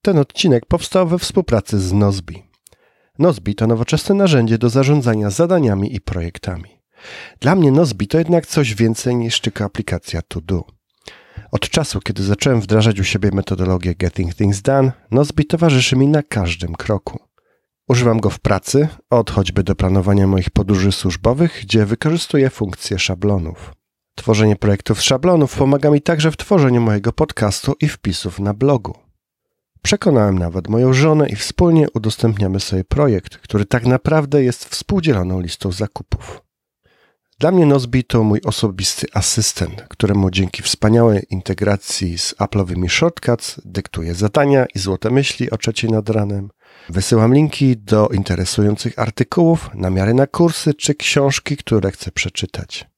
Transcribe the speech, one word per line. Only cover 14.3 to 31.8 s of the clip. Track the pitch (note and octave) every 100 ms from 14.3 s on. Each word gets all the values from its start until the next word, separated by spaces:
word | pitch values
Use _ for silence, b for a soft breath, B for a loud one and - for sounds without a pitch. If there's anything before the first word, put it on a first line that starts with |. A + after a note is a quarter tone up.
| E2+
Things | G2+ G2
Done, | G2+ C3+ C3 - _
Nozbi | B2 D3 - D3+
towarzyszy | E3 E3+ C3 A#2+ C3
mi | C#3
na | D3+
każdym | C#3+ A2+ E2+ E2+ F2 E2
kroku. | - G2+ - - _ _ _ _ _ _ -
Używam | B2 A#2+ A2+
go | G2+
w | -
pracy, | - G2 - C#3 D3+ - _
od | A#2+ A2+
choćby | - F#2 F#2
do | F#2 F#2+
planowania | F#2 G2 F#2 G2+ G2
moich | F#2+ F#2
podróży | - G2 G2 G2
służbowych, | - F#2 F2 A2+ C3 E3+ -
gdzie | G2 A2+ G#2
wykorzystuję | A#2 D#3 E3 - D3 C3+
funkcję | - G2+ F2 - F#2
szablonów. | - F2+ G#2 G2 D#2+ F2 - - _ _ _ -
Tworzenie | - G#2+ G#2+ G2+
projektów | G#2+ G2 - G#2+
z |
szablonów | - C3 F3 F3 C3+ -
pomaga | C3+ C#3+ D3
mi | D3
także | - E3 D#3
w | D3+
tworzeniu | - G3 C#3 A#2+
mojego | A#2 G#2 A2
podcastu | - D#3 - G#2 - - C#3+
i | D3+
wpisów | - G#2 F2+ F#2+ F2
na | G2+
blogu. | G#2 C3+ C3+ F#2 - _ _ _ _ _ _ _ _
Przekonałem | - - F#3+ C3 G#2 F#2
nawet | E2+ F2+ E2+
moją | A2+ B2+
żonę | C3 D#3 D#3 C#3+
i | G#2+
wspólnie | - - F3 E3